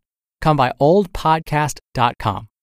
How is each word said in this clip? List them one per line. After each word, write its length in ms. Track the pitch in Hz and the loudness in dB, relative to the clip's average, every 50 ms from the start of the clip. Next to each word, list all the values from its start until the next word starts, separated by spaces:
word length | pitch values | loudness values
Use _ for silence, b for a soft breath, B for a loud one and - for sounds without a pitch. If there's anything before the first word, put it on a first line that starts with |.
| _ _ _ _ _ _ _ - | _ _ _ _ _ _ _ -4
Come 160 | - 160 156 | 0 0 2
by 160 | 143 127 123 - - | 2 2 0 0 0
old 340 | 139 147 175 202 208 - - | 2 4 4 2 2 -2 -4
podcast 680 | - - 160 160 160 160 - 151 147 151 143 - - _ _ - | -4 0 0 0 0 -2 -4 -2 -2 -2 -2 -6 -10 _ _ -4
dot 240 | 135 117 123 - - | -2 -2 -2 -2 -2
com 280 | - 113 95 98 110 - _ _ | -4 -4 -4 -4 -8 -16 _ _